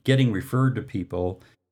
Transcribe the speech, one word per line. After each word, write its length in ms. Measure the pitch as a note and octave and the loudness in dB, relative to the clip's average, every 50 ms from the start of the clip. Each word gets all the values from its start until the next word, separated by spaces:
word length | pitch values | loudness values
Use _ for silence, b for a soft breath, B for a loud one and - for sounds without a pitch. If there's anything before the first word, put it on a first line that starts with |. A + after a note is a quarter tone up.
| _ | _
getting 280 | - C3 C3 C3 A#2+ | 2 4 4 4 2
referred 440 | G#2+ F#2 - - - B2+ C3 C3 A#2+ | 2 -2 -4 -2 0 2 2 2 0
to 60 | A2 - | -2 -8
people, 580 | - - G2+ F2+ - F2 F2+ F2+ F2+ F#2+ b b b b b _ _ | -6 -6 -8 -6 -6 -4 -4 -4 -4 -4 b b b b b _ _